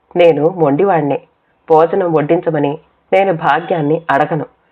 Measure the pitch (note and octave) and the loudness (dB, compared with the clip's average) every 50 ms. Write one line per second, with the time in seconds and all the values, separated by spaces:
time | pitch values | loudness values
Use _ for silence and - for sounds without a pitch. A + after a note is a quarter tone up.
0 | _ _ - F3 F3 E3+ D3+ C#3+ D3 E3+ F#3+ F3 D#3+ C#3 C#3 D3 F#3+ G3+ F#3 D#3+ | _ _ 0 2 4 4 4 2 0 -2 0 0 0 0 0 2 0 0 0 0
1 | D3+ C#3 C#3 - - _ _ _ _ _ _ _ _ - D#3+ D#3 E3+ E3 G3 G3 | -2 -2 -4 -6 -8 _ _ _ _ _ _ _ _ 2 2 4 4 2 0 -2
2 | F#3 E3+ D#3+ D3+ D3 D3 E3+ F3+ F3 F3 D#3+ D3 C#3+ C#3 D3 - _ _ _ _ | -2 0 0 -2 0 0 -2 -2 -2 -2 -2 -2 -2 -4 -4 -8 _ _ _ _
3 | _ _ - F#3+ G3 G3 F3 D#3 - D#3 C#3+ D#3+ F3 - F#3+ E3 D3 C#3+ D#3+ E3 | _ _ 0 0 2 0 -2 -2 -2 -2 -2 -2 -2 -4 -4 -2 -2 -2 -2 -2
4 | D#3+ - - F3 D3+ - E3+ D3+ - - _ _ _ _ | -2 -2 -2 0 0 -2 -2 -4 -6 -8 _ _ _ _